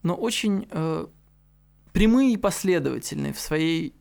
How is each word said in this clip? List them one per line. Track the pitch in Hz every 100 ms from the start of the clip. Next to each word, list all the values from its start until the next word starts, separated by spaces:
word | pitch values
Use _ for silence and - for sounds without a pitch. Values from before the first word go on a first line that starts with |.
но | 165 180
очень, | 226 226 214 196 214
э, | - 160 160 160 _ _ _ _ _ _ _ _
прямые | - 214 247 269
и | 214
последовательные | 202 - 190 175 135 120 - 147 143
в | 139
своей | - 156 160 165 160 _